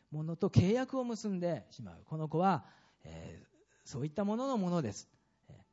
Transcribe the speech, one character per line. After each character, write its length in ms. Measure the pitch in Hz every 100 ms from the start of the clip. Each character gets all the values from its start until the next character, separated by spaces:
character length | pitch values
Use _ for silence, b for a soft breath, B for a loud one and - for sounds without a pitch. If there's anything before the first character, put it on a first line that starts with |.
| _
も 120 | 151
の 140 | 156 165
と 140 | 190
契 220 | - 180
約 260 | 240 262 269
を 60 |
結 240 | 247 226 214
ん 120 | 185
で 260 | 175 143 -
し 120 | -
ま 100 | 101
う。 100 | 85 -
こ 100 | 156
の 120 | 156
子 100 | 156
は、 260 | 190 160 B B B B
え 380 | - 82 85 82
ー、 40 | - _ _ _
そ 160 | - 135
う 60 | 151
い 20 |
っ 40 |
た 120 | 147
も 120 | 202 220
の 100 | 269
の 100 | 247
も 140 | 180
の 120 | 175
で 100 | 117
す。 160 | - - _ _ _ -
え 40 |
ー、 40 | - -